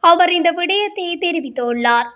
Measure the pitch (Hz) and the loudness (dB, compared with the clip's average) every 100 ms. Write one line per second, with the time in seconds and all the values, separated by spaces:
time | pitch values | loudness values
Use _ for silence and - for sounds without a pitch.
0 | 349 339 349 349 330 339 349 392 415 415 | 6 4 4 2 0 0 -2 -2 -4 -6
1 | 349 339 359 339 269 254 240 240 240 240 | -8 -4 -4 -4 -6 -6 -4 -2 0 0
2 | 240 | -2